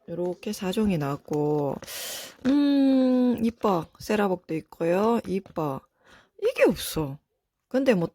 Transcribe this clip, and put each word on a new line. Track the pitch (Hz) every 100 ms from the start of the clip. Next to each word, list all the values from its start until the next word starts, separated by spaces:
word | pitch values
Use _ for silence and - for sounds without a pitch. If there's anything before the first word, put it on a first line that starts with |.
| -
요렇게 | 170 180 175 214
사 | 214 185
종이 | 220 214 170
나왔고, | 143 143 - 151 147 151 143 - - - - - - - 254
음, | 285 285 277 269 262 254 254 247 233
이뻐. | 226 - 214 175 156 -
세라복도 | - 214 202 180 -
있고요. | 160 - - 165 175 220 233 190
이뻐. | 185 - - 151 135 - _ _ - _ -
이게 | 440 - 494
없어. | 175 - 160 143 143 _ _ _ _ _
근데 | 254 269
뭐 | 190 165